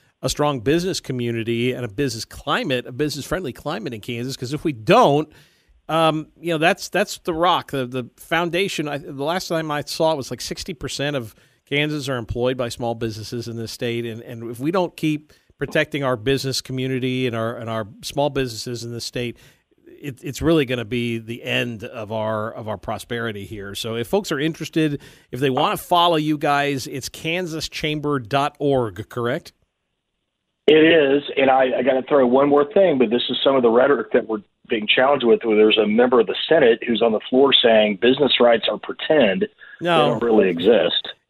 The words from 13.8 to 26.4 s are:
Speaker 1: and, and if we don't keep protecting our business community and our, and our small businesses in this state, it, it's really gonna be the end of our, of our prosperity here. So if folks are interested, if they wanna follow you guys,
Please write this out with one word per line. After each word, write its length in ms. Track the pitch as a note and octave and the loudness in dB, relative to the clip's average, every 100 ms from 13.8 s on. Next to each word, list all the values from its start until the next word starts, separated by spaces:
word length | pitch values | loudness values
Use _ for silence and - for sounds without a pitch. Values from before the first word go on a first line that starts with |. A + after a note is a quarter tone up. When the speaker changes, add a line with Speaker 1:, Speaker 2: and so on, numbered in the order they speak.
| A#2+ A#2 A#2 | -6 -6 -8
Speaker 1:
and, 160 | A2 | -12
and 300 | - A#2+ A2+ | -14 -14 -14
if 80 | A#2 | -6
we 120 | C#3+ | -2
don't 240 | F#3+ F3 - | -2 -2 -2
keep 380 | D#3 D3+ - _ _ _ | -2 -2 -8 _ _ _
protecting 460 | C#3+ D#3 D3 D3 | -2 -2 0 -2
our 120 | C#3 B2 | -2 0
business 460 | A2 C3+ C3+ B2 | 0 -2 -2 -6
community 680 | - C3 C3 C3 B2+ B2+ B2+ | -6 -6 -4 -2 -2 -2 -2
and 80 | A2+ | -2
our, 220 | A2+ A#2+ | -4 -6
and 120 | A2+ | -6
our 180 | A2+ G#2+ - | -6 -8 -12
small 280 | - C#3+ C#3+ | -6 -2 -2
businesses 540 | C3+ B2+ A2 C3 A#2+ | -2 -4 -6 -10 -10
in 100 | A#2 | -10
this 100 | A#2 | -12
state, 320 | - C3 A#2+ A2+ - _ _ _ - | -10 -8 -8 -10 -20 _ _ _ -20
it, 320 | - D3 A#2 | -16 -14 -12
it's 200 | - B2+ | -12 -4
really 220 | D3+ E3 B2+ | 2 2 2
gonna 200 | B2 G#2+ | -4 -4
be 320 | A#2+ A#2+ A2+ | -4 -2 -4
the 240 | A2 A#2+ | -8 -10
end 420 | - B2 B2 A2+ | -4 -4 -4 -6
of 280 | A#2 A#2+ G#2 | -12 -12 -8
our, 400 | A2 A2 A2 A2 | -4 -2 -4 -6
of 160 | - A2 | -8 -8
our 100 | G2+ | -8
prosperity 680 | - G#2 - A#2+ A#2 G#2 G2+ | -8 -10 -8 -6 -6 -8 -12
here. 280 | G#2+ G2 | -12 -12
So 220 | G2+ A2+ A#2 | -10 -6 -6
if 120 | A#2 | -2
folks 240 | G3+ G3 | -2 -2
are 80 | C#3+ | -2
interested, 600 | D#3 D#3 D#3 E3 D#3 C#3+ - - _ | -2 -4 -4 -2 -2 -2 -10 -20 _
if 80 | B2 | -4
they 100 | C#3 | -2
wanna 280 | C3 F3 F#3 | 0 0 -2
follow 400 | - F3 F3 D#3+ | 0 4 4 2
you 200 | D#3 | 0
guys, 480 | D3+ | 0